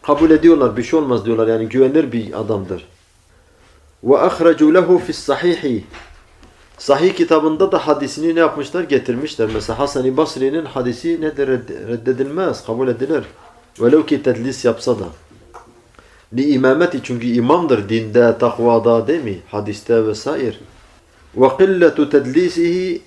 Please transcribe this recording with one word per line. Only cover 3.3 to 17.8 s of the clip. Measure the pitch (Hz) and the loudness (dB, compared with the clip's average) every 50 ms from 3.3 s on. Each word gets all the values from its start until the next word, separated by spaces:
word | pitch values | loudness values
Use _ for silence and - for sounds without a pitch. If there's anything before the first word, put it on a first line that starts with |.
| _ _ _ _ _ _ _ _ _ _ _ _ _ _ - | _ _ _ _ _ _ _ _ _ _ _ _ _ _ 2
Ve | 117 139 | 2 4
ahracu | - 147 180 - - 165 170 160 - 156 151 165 | 4 4 0 0 4 4 4 4 6 4 4 6
lehu | 185 175 160 180 | 4 4 4 2
fis | 170 - - 151 - | 2 2 -4 -8 -8
sahihi. | - - 139 - 175 180 165 - - 139 120 101 - - - - - - - - _ _ _ _ - - _ _ _ _ _ | -4 -4 -4 0 0 -2 -2 0 -2 -4 -4 -4 -6 -12 -20 -20 -20 -20 -20 -20 _ _ _ _ -20 -20 _ _ _ _ _
Sahih | - - - 139 143 165 190 185 | -12 0 0 2 4 4 0 2
kitabında | 175 170 165 165 156 151 160 156 156 190 190 | 2 2 2 2 2 2 0 0 0 0 0
da | - - - | 0 -2 0
hadisini | 156 147 143 143 135 - 151 156 165 165 | 0 0 0 -2 -8 -6 -4 -4 -2 2
ne | 165 | 2
yapmışlar? | 165 147 - 147 139 135 - 175 175 | 0 0 0 -4 -10 -6 -6 -8 -2
Getirmişler. | - 139 123 - - 120 120 147 151 - - 113 107 110 | 0 0 0 0 -2 -6 -6 -6 -8 -4 -4 -4 -2 -2
Mesela | 107 101 - 113 120 | -6 -6 -6 -4 -4
Hasan-ı | 139 143 - 143 127 131 131 | -4 -4 -2 -2 -2 0 0
Basri'nin | 143 156 143 - 131 131 135 143 165 160 | 0 -2 -2 -2 -4 -4 -2 -2 -4 -6
hadisi | 135 - 135 123 123 117 120 - 165 170 160 | -6 -6 -4 -4 -4 -6 -4 -4 -4 -4 -4
nedir? | 156 156 156 139 139 | -4 -6 -4 -4 -2
Redde-, | 131 131 123 - - 82 64 - | -2 -2 -4 -4 -10 -14 -12 -8
reddedilmez, | 107 120 113 113 131 127 120 135 139 147 175 190 165 127 - - | -8 -8 -4 -2 -4 -2 -2 -2 -4 -2 -4 -4 -4 -4 -6 -8
kabul | - 113 120 131 | -8 -4 -2 -2
edilir. | 127 120 117 131 135 160 139 101 - - _ - - _ _ _ _ _ - | -2 -2 -4 -4 -4 -4 -4 -4 -8 -20 _ -20 -20 _ _ _ _ _ 0
Velev | 113 120 143 156 156 | 2 4 4 4 4
ki | - 147 135 - | 0 -2 -2 0
tedlis | 131 120 110 117 135 127 - - | -2 -2 -2 -4 -8 -8 -2 -2
yapsa | 120 113 - - 131 120 98 | -2 -2 0 -2 -2 -2 -2
da. | 95 85 78 - _ _ - - _ _ - - - _ _ _ _ _ _ - _ _ _ _ _ _ 110 | -4 -12 -14 -18 _ _ -20 -20 _ _ -20 -20 -20 _ _ _ _ _ _ -20 _ _ _ _ _ _ -4
Li | 123 139 147 | -2 0 2
imameti, | 143 127 131 131 135 156 175 175 - 127 - | 2 4 4 2 4 4 2 0 -2 -6 -8
çünkü | - 123 117 120 | -6 -8 -6 -4
imamdır | 123 117 120 117 127 156 180 175 147 127 107 | -2 0 0 2 2 2 2 2 0 0 0